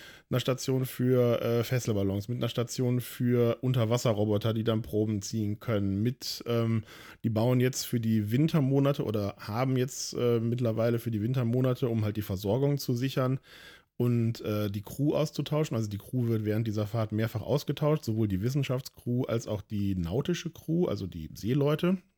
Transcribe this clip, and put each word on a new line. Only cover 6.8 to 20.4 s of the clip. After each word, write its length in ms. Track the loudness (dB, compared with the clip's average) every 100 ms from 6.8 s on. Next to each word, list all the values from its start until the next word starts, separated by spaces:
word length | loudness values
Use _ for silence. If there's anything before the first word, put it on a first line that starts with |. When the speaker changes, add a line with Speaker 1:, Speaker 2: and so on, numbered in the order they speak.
| -4 -16 -20 -6
Speaker 1:
die 60 | -2
bauen 300 | 2 2 4
jetzt 260 | 2 0 -4
für 140 | -2
die 320 | 2 2 2
Wintermonate 720 | 2 2 2 4 4 2 0
oder 320 | -2 -2 -2 -6
haben 400 | -6 -2 0 0
jetzt, 360 | 0 -4 -8
äh, 260 | 0 2 2
mittlerweile 580 | 0 0 0 2 2 0
für 140 | 0
die 100 | -2
Wintermonate, 680 | 0 0 2 2 2 2 0
um 140 | 2
halt 140 | 0 -2
die 60 |
Versorgung 560 | -4 -2 0 2 2 0
zu 160 | 0 -2
sichern 440 | 0 0 0 -2 -6 -20 -20 -20 _ -2
und, 440 | 2 4 2 0
äh, 300 | -2 0 0
die 100 | -4
Crew 320 | -6 -2 0
auszutauschen. 640 | 2 0 -4 -2 -2 0 -2
Also 100 | -2
die 120 | -6
Crew 280 | -4 -2 0
wird 160 | 0
während 220 | 2 0 0
dieser 220 | -2 -2
Fahrt 240 | -2 -2
mehrfach 320 | 0 -2 -2
ausgetauscht, 600 | 0 -2 0 0 0 0
sowohl 240 | 0 0 2
die 140 | 2
Wissenschaftscrew 840 | 0 0 0 -2 -6 -10 -4 -2 0
als 200 | -2 -2
auch 160 | -6
die 320 | -4 -2 0
nautische 560 | 0 0 -2 0 -2